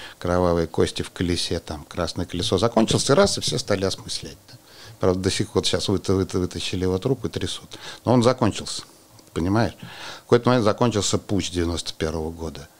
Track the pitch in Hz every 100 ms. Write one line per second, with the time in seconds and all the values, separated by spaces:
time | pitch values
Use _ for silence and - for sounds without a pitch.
0 | - - 87 90 90 85 82 - 87 -
1 | 90 - 87 87 - 85 - 78 - -
2 | 85 - 87 90 - 95 117 110 110 110
3 | - 151 202 - - - - 98 95 -
4 | 107 - 82 69 - - - - - -
5 | 95 92 92 - 104 95 - 90 95 95
6 | - 95 92 98 90 85 - 95 92 92
7 | 131 127 - 92 92 - - - - -
8 | 113 123 117 127 120 - - - - -
9 | - - - - 85 110 107 - - -
10 | - - - 120 123 127 104 101 123 101
11 | - 101 - 101 - 87 85 85 - -
12 | 80 80 80 82 82 71 73